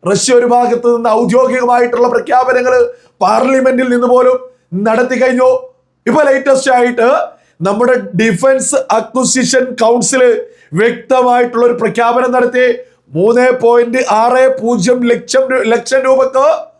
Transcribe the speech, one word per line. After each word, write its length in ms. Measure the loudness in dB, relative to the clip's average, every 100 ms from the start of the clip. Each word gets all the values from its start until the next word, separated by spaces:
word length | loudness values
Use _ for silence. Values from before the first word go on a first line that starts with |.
| -2
റഷ്യ 220 | -4 2
ഒരു 120 | 2 2
ഭാഗത്ത് 500 | 0 0 0 0 0
നിന്ന് 140 | 0
ഔദ്യോഗികമായിട്ടുള്ള 960 | 0 0 0 0 0 0 0 0 0 0
പ്രഖ്യാപനങ്ങൾ 800 | 0 0 0 2 0 0 0 0 -4 _ _
പാർലമെന്റിൽ 680 | -2 0 0 0 0 0 0
നിന്ന് 180 | 0 0
പോലും 320 | 2 2 0 -6 _ _ -4
നടത്തി 320 | -2 0 0 0
കഴിഞ്ഞു. 560 | 0 2 0 0 -4 _ _ _ -2
ഇപ്പൊ 160 | 0
ലേറ്റസ്റ്റ് 480 | 2 0 2 0 2
ആയിട്ട് 640 | 0 0 0 0 0 -4 -12 _ _
നമ്മുടെ 320 | -4 -2 0
ഡിഫൻസ് 840 | 0 -2 -2 0 0 0 0 0 -4 -2
അക്വിസിഷൻ 760 | -4 -2 -4 -2 -2 0 0 -2
കൗൺസിൽ 760 | 0 0 0 0 2 2 0 -4 _ _
വ്യക്തമായിട്ടുള്ള 920 | -2 -2 -2 -2 0 2 2 0 0 0
ഒരു 80 |
പ്രഖ്യാപനം 580 | 0 -4 0 0 0 0
നടത്തി. 460 | 0 0 0 0 -2 -8 _ _
മൂന്ന് 420 | -2 0 2 2
പോയിന്റ് 460 | 2 2 2 2 -2
ആറ് 640 | -2 0 2 2 2 0
പൂജ്യം 420 | -2 -2 0 0
ലക്ഷം 460 | 0 -2 -2 -2 0
രു-, 180 | -2 0
ലക്ഷം 320 | -2 0 -2
രൂപക്ക് 540 | 2 2 2 0 0 0 -6 _